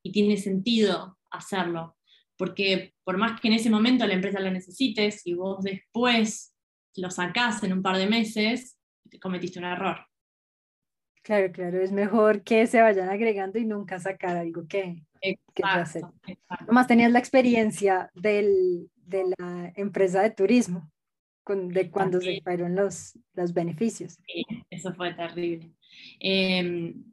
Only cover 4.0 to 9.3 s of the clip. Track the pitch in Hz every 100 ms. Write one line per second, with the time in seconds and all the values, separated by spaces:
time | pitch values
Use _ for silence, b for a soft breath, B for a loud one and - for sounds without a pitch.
4 | 208 185 190 196 190 185 - - 262 208
5 | 208 208 175 175 190 196 190 190 _ 233
6 | 247 233 220 - - _ _ _ _ -
7 | 180 180 175 202 240 214 196 185 190 190
8 | 196 226 220 214 214 254 - _ _ _
9 | _ - 190